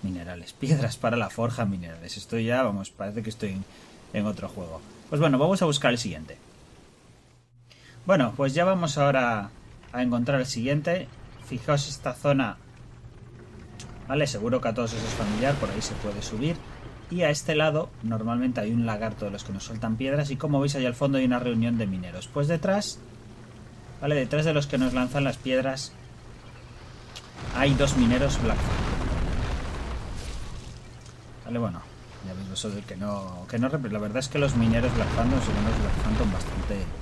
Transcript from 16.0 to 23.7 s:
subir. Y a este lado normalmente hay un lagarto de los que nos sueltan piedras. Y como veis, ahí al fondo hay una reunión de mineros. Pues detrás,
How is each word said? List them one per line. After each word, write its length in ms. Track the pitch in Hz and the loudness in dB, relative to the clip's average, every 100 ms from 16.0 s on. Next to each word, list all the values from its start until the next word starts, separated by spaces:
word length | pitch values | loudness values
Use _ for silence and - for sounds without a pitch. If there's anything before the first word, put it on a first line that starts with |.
| 104 101 | -4 -4
subir. 360 | - 107 143 165 - - - - - | -6 -2 -2 -2 -8 -14 -14 -16 -6
Y 120 | 175 | 0
a 80 | 165 | 2
este 260 | 147 - 151 | 2 0 2
lado 340 | 156 151 170 - | 4 2 -2 -4
normalmente 560 | 113 110 110 120 127 120 | -2 -2 0 2 2 0
hay 120 | 107 | 0
un 140 | 117 113 | 2 2
lagarto 380 | 104 110 107 | 0 -2 -4
de 80 | 104 | -6
los 140 | 98 - | -6 -6
que 80 | |
nos 100 | 98 | -8
sueltan 320 | - 113 117 110 | -6 -4 -2 0
piedras. 360 | 131 143 143 | 0 0 0
Y 40 | 131 | -2
como 240 | 151 139 | 2 4
veis, 160 | 139 143 | 4 2
ahí 100 | 123 | 0
al 100 | 117 | 2
fondo 220 | 139 135 | 2 4
hay 60 | |
una 160 | 127 123 | 4 4
reunión 380 | 123 113 117 117 | 2 2 2 2
de 100 | 104 | 0
mineros. 400 | 92 90 90 - | -2 -6 -10 -6
Pues 220 | 147 143 | 0 2
detrás, 500 | 165 190 196 202 - - - - - - - - | 2 2 0 0 -8 -14 -18 -18 -18 -18 -18 -18